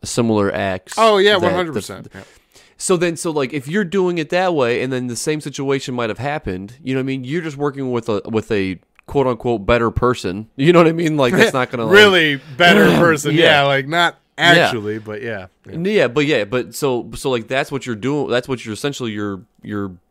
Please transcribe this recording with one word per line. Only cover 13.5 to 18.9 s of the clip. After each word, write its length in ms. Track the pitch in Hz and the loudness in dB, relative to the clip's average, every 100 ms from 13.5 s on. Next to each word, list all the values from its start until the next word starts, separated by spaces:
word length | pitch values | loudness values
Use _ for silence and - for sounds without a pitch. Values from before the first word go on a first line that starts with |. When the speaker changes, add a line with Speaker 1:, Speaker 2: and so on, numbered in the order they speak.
| 147 | 6
Speaker 2:
like, 240 | 139 135 135 | 4 0 0
not 300 | 165 139 - _ - | 0 0 -2 _ 0
Speaker 1:
Yeah. 60 | 170 | 4
Speaker 2:
actually, 540 | 175 123 117 104 110 | 6 4 0 -4 -6
but 220 | 107 104 | -8 -10
yeah. 260 | 117 104 92 _ - | -8 -10 -12 _ -14
Yeah. 80 | |
Speaker 1:
N-, 120 | 160 180 | -6 0
yeah, 220 | 214 127 | 2 2
but 180 | 123 143 | 2 0
yeah, 180 | 139 101 | 0 0
but 280 | 123 - - | -4 -4 -4
so, 340 | 143 123 113 123 | -2 -2 -4 -6
so, 140 | 139 | -4
like, 160 | 123 110 | -4 -2
that's 240 | 131 147 | -4 -4
what 140 | 139 127 | -6 -6
you're 100 | 110 | -6
doing. 340 | 120 147 117 | -4 -2 -2
That's 180 | 120 - | -2 -2
what 160 | 123 113 | -6 -8
you're 80 | |
essentially 380 | 104 143 | -6 -6